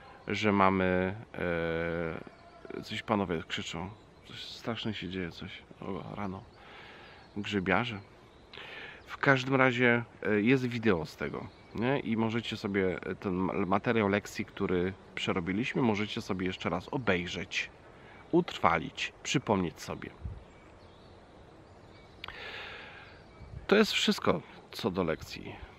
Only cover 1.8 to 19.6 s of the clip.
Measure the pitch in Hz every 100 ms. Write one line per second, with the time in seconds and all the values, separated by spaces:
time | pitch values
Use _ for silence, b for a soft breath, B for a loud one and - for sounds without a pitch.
1.8 | 85 82 82 82 - - - - - -
2.8 | - 107 - 107 95 82 90 - 101 82
3.8 | 87 110 - - - - - - - 113
4.8 | 117 104 87 95 87 - 92 - - -
5.8 | - 92 104 104 101 95 - B B B
6.8 | B B B B B - 101 101 90 92
7.8 | 123 101 - - - - - B B B
8.8 | B B - - - 135 127 135 131 120
9.8 | 123 117 117 - - 107 107 135 127 120
10.8 | 113 85 78 - 73 64 67 - - -
11.8 | 120 139 - 110 113 117 113 110 107 101
12.8 | 92 82 - 95 104 90 92 62 95 98
13.8 | 123 113 101 101 - - 104 - 98 90
14.8 | 90 98 - - - 95 87 95 131 175
15.8 | 127 101 107 - - 95 92 92 104 87
16.8 | - - 113 90 87 90 87 - - B
17.8 | B B B B B 170 175 - 95 85
18.8 | - - - - - 143 - 101